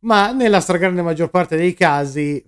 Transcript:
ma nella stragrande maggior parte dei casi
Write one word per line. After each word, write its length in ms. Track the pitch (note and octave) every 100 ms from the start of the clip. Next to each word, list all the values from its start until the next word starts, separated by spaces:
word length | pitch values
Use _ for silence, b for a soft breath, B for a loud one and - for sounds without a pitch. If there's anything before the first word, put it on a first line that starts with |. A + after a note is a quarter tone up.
ma 320 | A3+ G#3 G3+
nella 280 | C4 A#3 G3+
stragrande 400 | F#3+ F3 F#3 F3+
maggior 300 | E3+ D#3+ E3
parte 260 | F3+ E3+ D#3+
dei 160 | F3
casi 720 | F3 E3+ C#3+ C#3+ C#3 D3 C#3+